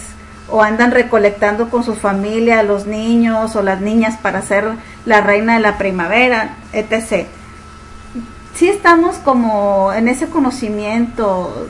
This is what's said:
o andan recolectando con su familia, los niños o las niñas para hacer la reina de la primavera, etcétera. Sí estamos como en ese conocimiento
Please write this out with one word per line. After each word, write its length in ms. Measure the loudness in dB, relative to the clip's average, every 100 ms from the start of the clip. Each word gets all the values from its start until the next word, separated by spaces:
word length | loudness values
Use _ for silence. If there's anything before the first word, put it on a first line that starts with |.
| -12 -18 -20 -20 -2
o 140 | 2
andan 260 | 2 4 4
recolectando 800 | 4 2 2 2 2 0 0 0
con 140 | -2
su 100 | -2
familia, 720 | -2 -2 -2 -2 0 2 4
los 240 | 2 0 -2
niños 680 | -4 0 2 2 0 -2 -2
o 60 |
las 180 | 0 -2
niñas 380 | 0 2 0 -2
para 220 | -4 -4
hacer 320 | -2 0 0 -6 -12 -12 0
la 160 | 2
reina 320 | 4 2 2
de 60 | 2
la 180 | 2 0
primavera, 800 | -2 -2 0 2 2 2 -2 -10 -8
etcétera. 540 | -8 -4 -4 -2 -4 -4 -12 -20 -20 -20 -20 -20 -20 -14 -14 -14 -16 -18 0
Sí 120 | 0
estamos 500 | 2 4 4 2 0
como 760 | 0 2 2 0 2 2 2
en 140 | 2 0
ese 220 | 0 -2
conocimiento 1400 | 0 0 -2 -6 -4 -4 -2 -2 -2 -2 -2 -4 -8